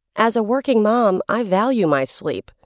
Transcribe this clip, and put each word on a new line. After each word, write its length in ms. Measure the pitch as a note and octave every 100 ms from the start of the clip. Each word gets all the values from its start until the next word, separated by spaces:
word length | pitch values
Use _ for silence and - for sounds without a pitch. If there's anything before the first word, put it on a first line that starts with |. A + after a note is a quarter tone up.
| _ -
As 200 | A3+ A3+
a 80 |
working 380 | G#3+ C4 C#4 A3+
mom, 400 | G#3+ A#3+ G#3+ F#3 -
I 140 | G#3+
value 420 | G#3 F#3 A#3+ A#3+ E3
my 200 | C#3 C3+
sleep, 440 | - D#3 G2+ - _